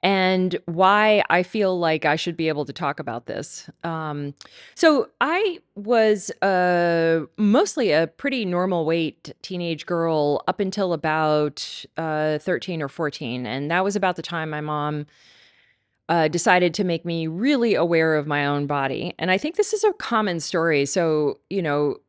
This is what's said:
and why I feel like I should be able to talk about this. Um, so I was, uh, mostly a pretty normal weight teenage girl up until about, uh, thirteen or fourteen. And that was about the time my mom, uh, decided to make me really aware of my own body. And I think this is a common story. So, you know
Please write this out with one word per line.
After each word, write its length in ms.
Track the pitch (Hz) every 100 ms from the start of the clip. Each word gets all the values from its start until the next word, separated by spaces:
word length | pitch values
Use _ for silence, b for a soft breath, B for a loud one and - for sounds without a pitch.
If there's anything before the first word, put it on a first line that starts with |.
and 560 | 190 196 185 185 185 175
why 580 | - 165 185 208 214 214 -
I 140 | 180
feel 360 | 180 220 196 180
like 280 | 170 160 156
I 100 | 156
should 180 | -
be 140 | 160 160
able 160 | 147
to 80 | 147
talk 280 | 143 151 143
about 260 | 147 117 120
this. 420 | - 147 - - -
Um, 480 | 170 165 156 147 143 143 B B B
so 360 | - 330 294 - _
I 380 | 269 349 415 339 _
was, 560 | - 202 233 220 214 - -
uh, 880 | 196 185 180 180 175 170 165 165 156 -
mostly 560 | 208 226 403 - 220
a 140 | 151 165
pretty 400 | _ 285 269 202
normal 400 | 175 185 180 160
weight 480 | 165 160 - - -
teenage 420 | - 180 170 160
girl 580 | - 175 165 160 147 143 -
up 100 | 185
until 360 | 196 190 190
about, 920 | 165 156 156 156 151 151 147 - - - -
uh, 400 | 160 156 156 151
thirteen 420 | - 160 - 170
or 80 | 143
fourteen. 560 | - 156 - 131 123
And 260 | 123 123 143
that 140 | 170
was 100 | 190
about 220 | 202 185 175
the 60 |
time 260 | 160 170 160
my 140 | 151
mom, 420 | 151 151 147 151 147 b b b b b b b b b -
uh, 200 | 170 156
decided 440 | 160 - 180 180
to 120 | 165
make 200 | 190 165
me 220 | 175 165 160
really 480 | 165 247 285 233
aware 420 | 160 170 170 160 156
of 100 | 143
my 200 | 147 143
own 200 | 143 143
body. 460 | 147 135 135 175 -
And 120 | 175
I 60 | 190
think 200 | 294 349
this 180 | 415
is 100 | 427
a 80 | 427
common 480 | 403 - 233 214 170
story. 460 | - 175 165 151 139
So, 540 | - 165 156 147 - _
you 100 | 196
know 380 | 165 147 147 120